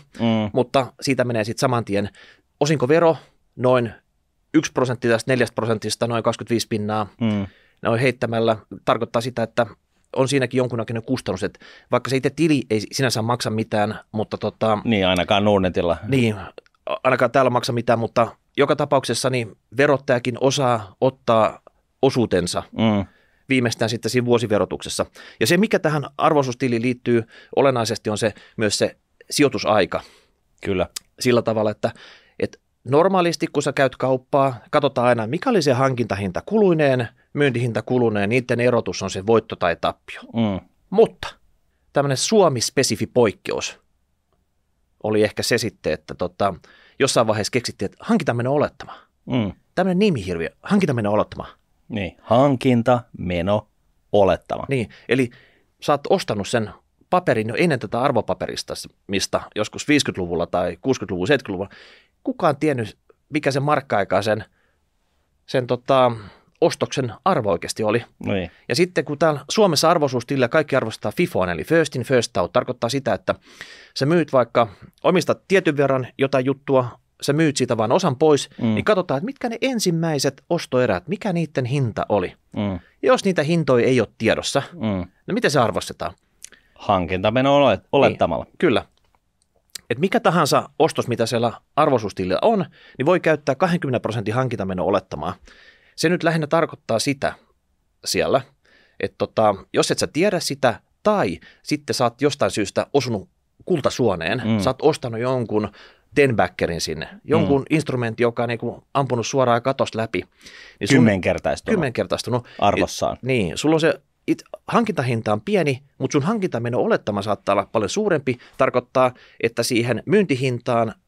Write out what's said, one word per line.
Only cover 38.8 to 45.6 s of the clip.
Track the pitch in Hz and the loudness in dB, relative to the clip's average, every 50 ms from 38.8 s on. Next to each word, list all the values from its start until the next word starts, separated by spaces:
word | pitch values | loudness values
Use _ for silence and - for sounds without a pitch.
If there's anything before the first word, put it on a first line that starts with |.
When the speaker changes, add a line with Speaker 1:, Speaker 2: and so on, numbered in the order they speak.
| 101 98 90 - 95 | 0 -2 -6 -6 -6
Speaker 2:
on | 95 | -8
se | 90 98 95 | -8 -6 0
voitto | 104 113 110 - - - | 4 4 4 2 0 -8
tai | - - 90 85 - | -2 0 0 0 0
tappio. | - 85 95 - _ - - - - | -2 -4 -4 -4 _ -20 -18 -18 -18
Speaker 1:
Mm. | 294 - 117 113 107 98 90 - _ _ _ _ _ | -8 -2 -2 0 0 -2 -4 -8 _ _ _ _ _
Speaker 2:
Mutta | - 202 226 175 - _ - - - _ _ _ _ _ _ _ _ _ _ _ _ | 4 4 4 4 2 _ -16 -16 -16 _ _ _ _ _ _ _ _ _ _ _ _
tämmönen | 147 143 143 135 | -2 0 0 -2
Suomi-spesifi | 123 - - 220 220 190 165 139 120 104 - - - 143 - 117 95 117 | -2 -2 2 4 4 4 4 4 0 -4 -2 0 0 0 0 0 -2 -4
poikkeus | - - - 120 107 92 - _ - 52 65 - - - _ _ _ _ _ _ _ _ _ _ _ _ _ _ _ _ _ _ _ _ _ _ _ _ _ _ | -2 2 2 2 2 2 -2 _ -6 -6 -6 -6 -8 -12 _ _ _ _ _ _ _ _ _ _ _ _ _ _ _ _ _ _ _ _ _ _ _ _ _ _
oli | 107 110 107 107 | -2 2 2 2
ehkä | 104 - - 107 | 2 0 -4 -2
se | - 127 | 0 0
sitten, | 117 | 0